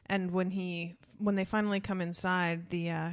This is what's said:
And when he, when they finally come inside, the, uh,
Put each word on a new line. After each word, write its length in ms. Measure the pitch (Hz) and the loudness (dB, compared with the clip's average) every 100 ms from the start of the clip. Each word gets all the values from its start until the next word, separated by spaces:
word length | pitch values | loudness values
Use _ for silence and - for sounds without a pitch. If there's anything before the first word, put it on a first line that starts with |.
| - | -2
And 260 | 196 185 | -2 0
when 200 | 180 185 | 0 0
he, 440 | 190 180 175 170 175 - - | 0 -4 -4 -6 -8 -20 -2
when 180 | 208 196 | 2 2
they 80 | |
finally 380 | 190 220 208 196 | 2 2 2 0
come 180 | 196 190 | 0 -2
inside, 680 | 175 170 185 180 170 170 170 | -2 -2 0 2 2 0 -2
the, 200 | 175 170 | -2 -2
uh, 200 | 165 165 | -2 -2